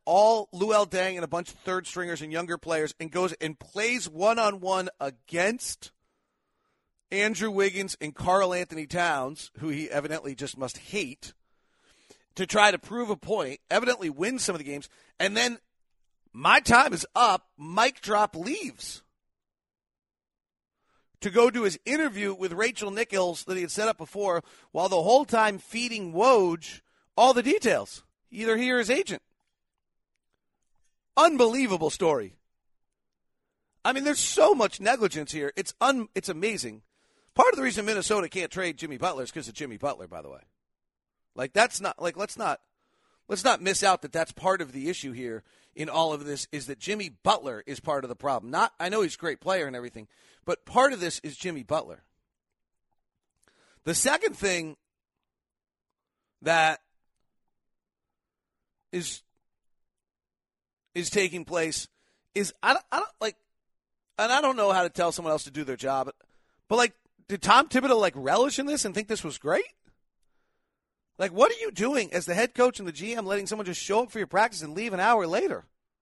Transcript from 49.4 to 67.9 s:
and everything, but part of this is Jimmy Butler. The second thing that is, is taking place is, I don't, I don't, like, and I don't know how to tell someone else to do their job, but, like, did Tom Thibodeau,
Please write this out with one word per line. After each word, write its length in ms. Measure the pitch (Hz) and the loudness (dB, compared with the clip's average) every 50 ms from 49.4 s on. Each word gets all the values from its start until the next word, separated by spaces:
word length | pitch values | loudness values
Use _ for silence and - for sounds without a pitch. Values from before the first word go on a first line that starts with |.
| - 180 190 180 147 | -4 -2 -2 -2 -2
and 80 | 135 127 | -4 -8
everything, 340 | 123 123 117 - 113 104 _ _ _ _ _ _ _ - | -10 -12 -14 -14 -16 -20 _ _ _ _ _ _ _ -6
but 220 | 175 175 - - | -6 -6 -6 -4
part 260 | - - 247 262 285 | 0 4 4 4 4
of 80 | 254 202 | 2 0
this 200 | 175 165 - - | -4 -6 -6 -6
is 180 | - 151 135 | -10 -12 -12
Jimmy 260 | - - 180 160 139 113 | -10 -8 -8 -8 -8 -6
Butler. 400 | - 147 156 - 82 76 - _ _ _ _ _ _ _ _ _ _ _ _ _ _ _ _ _ _ _ _ _ _ _ _ _ _ _ _ _ _ _ _ _ _ _ _ - | -4 -4 -4 -4 -6 -16 -20 _ _ _ _ _ _ _ _ _ _ _ _ _ _ _ _ _ _ _ _ _ _ _ _ _ _ _ _ _ _ _ _ _ _ _ _ -6
The 100 | 160 165 | -4 0
second 400 | - - 269 302 320 440 370 214 | 0 2 2 2 2 0 -2 -2
thing 400 | - 196 190 180 170 160 156 143 _ _ _ _ _ _ _ _ _ _ _ _ _ _ _ _ _ _ _ _ _ _ _ _ _ _ _ _ _ _ _ _ _ | 0 -2 0 0 -2 -4 -6 -12 _ _ _ _ _ _ _ _ _ _ _ _ _ _ _ _ _ _ _ _ _ _ _ _ _ _ _ _ _ _ _ _ _
that 400 | 135 156 165 165 160 160 151 - _ _ _ _ _ _ _ _ _ _ _ _ _ _ _ _ _ _ _ _ _ _ _ _ _ _ _ _ _ _ _ _ _ _ _ _ _ _ _ _ _ - | -2 0 2 4 4 4 2 -2 _ _ _ _ _ _ _ _ _ _ _ _ _ _ _ _ _ _ _ _ _ _ _ _ _ _ _ _ _ _ _ _ _ _ _ _ _ _ _ _ _ -8
is, 300 | 180 180 160 - - - _ _ _ _ _ _ _ _ _ _ _ _ _ _ _ _ _ _ _ _ _ _ _ _ _ _ _ _ _ _ _ _ _ _ - | -8 -6 -6 -6 -10 -12 _ _ _ _ _ _ _ _ _ _ _ _ _ _ _ _ _ _ _ _ _ _ _ _ _ _ _ _ _ _ _ _ _ _ -8
is 160 | 175 170 - | -6 -4 -2
taking 360 | - 208 190 175 175 175 156 | 0 0 0 0 -2 -6 -8
place 420 | - 175 170 160 160 - - - - _ _ _ _ _ _ _ _ - | -4 -2 -2 -2 -2 -4 -6 -10 -12 _ _ _ _ _ _ _ _ -4
is, 180 | 202 196 - - - | -4 -4 -4 -6 -2
I 120 | - 226 277 | 0 2 2
don't, 120 | 370 - - | 2 0 -4
I 60 | 269 | -4
don't, 120 | 320 403 - _ - | -4 -4 -6 _ -6
like, 160 | 226 214 - _ _ _ _ _ _ _ _ _ _ _ _ _ _ _ _ | -6 -6 -6 _ _ _ _ _ _ _ _ _ _ _ _ _ _ _ _
and 160 | - 214 233 254 | -2 0 2 2
I 80 | 285 | 4
don't 160 | 302 269 262 | 4 2 2
know 160 | 233 202 196 190 | 4 4 4 4
how 100 | 185 180 | 4 2
to 60 | 170 | 0
tell 240 | - 180 170 170 - | 0 0 0 0 0
someone 180 | 175 170 160 | -2 -2 -2
else 120 | 156 147 - | -2 -2 -2
to 80 | 143 | -6
do 120 | 135 156 147 | -8 -8 -6
their 140 | 131 127 | -6 -6
job, 340 | 110 131 135 135 135 131 131 - _ _ _ _ _ _ _ _ _ _ | -4 -2 -2 -2 -2 -2 -4 -8 _ _ _ _ _ _ _ _ _ _
but, 80 | - 208 | 0 2
like, 180 | 247 240 233 - _ _ _ _ _ _ - | 4 4 2 0 _ _ _ _ _ _ -8
did 120 | 202 175 | -8 -2
Tom 280 | - 185 226 262 247 - | 4 6 8 8 6 6
Thibodeau, 280 | - 262 254 269 | 2 2 4 4